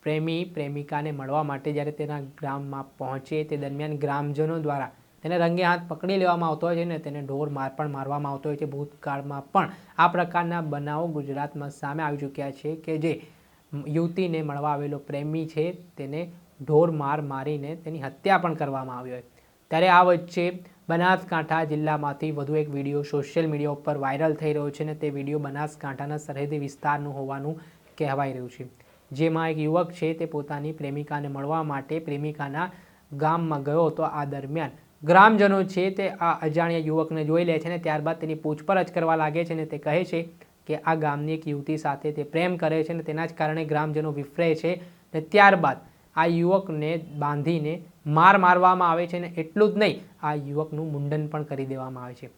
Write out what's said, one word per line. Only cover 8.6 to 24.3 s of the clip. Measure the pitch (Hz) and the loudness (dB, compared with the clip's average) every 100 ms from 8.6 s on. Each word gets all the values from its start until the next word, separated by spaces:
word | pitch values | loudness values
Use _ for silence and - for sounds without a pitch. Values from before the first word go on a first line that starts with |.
ભૂતકાળમાં | 151 139 143 - - 139 139 143 - | -6 -6 -10 -10 -8 -6 -6 -10 0
પણ | 196 170 - - - | 2 2 -4 -18 4
આ | 170 | 4
પ્રકારના | 170 170 175 170 175 | 4 0 0 0 -2
બનાવો | 160 143 143 147 170 | -2 -4 -4 -4 -2
ગુજરાતમાં | 151 139 139 147 147 143 | -4 -6 -4 -6 -6 -10
સામે | 143 143 147 | -8 -6 -4
આવી | 156 147 | -2 -2
ચૂક્યા | 139 139 143 | -6 -6 -8
છે | 135 151 156 | -6 -8 -6
કે | 160 160 | -4 -2
જે | 165 151 - - _ _ _ 143 147 | 0 -2 -6 -20 _ _ _ -10 -4
યુવતીને | 151 170 175 185 165 | 0 0 0 -2 0
મળવા | 156 143 147 | -2 -2 -2
આવેલો | 143 147 143 | -2 -2 -6
પ્રેમી | - 143 147 160 156 | -6 -6 -4 -4 -4
છે | 156 160 170 - - | -2 -2 -2 -14 -14
તેને | 139 147 175 - _ _ | -10 -8 -8 -12 _ _
ઢોર | 135 151 170 | 4 6 6
માર | 156 139 151 | 2 -2 -2
મારીને | 147 135 135 151 139 | -4 -6 -4 -6 -6
તેની | 170 - 160 | -10 -10 -8
હત્યા | 135 135 196 190 | -10 -4 2 4
પણ | 175 | 4
કરવામાં | 156 143 135 131 123 | -2 -2 -4 -6 -10
આવી | 127 | -10
હોય. | 123 - _ _ _ _ | -12 -14 _ _ _ _
ત્યારે | 160 180 | 4 8
આ | 180 | 10
વચ્ચે | 180 175 175 - 175 180 - _ - | 10 6 2 -2 -2 -4 -14 _ -4
બનાસકાંઠા | 165 175 185 180 165 156 160 | 2 4 4 2 -4 0 0
જિલ્લામાંથી | 160 151 151 151 147 139 156 | 0 0 0 0 -2 -4 -4
વધુ | 147 139 | -4 -2
એક | 156 147 | 0 0
વીડિયો | 143 139 143 | -4 -2 -4
સોશિયલ | 143 147 139 - 160 | -2 -4 -2 0 0
મીડિયા | 147 147 | 0 -2
ઉપર | 143 - 147 | -4 -4 -2
વાયરલ | 135 139 160 | -2 0 0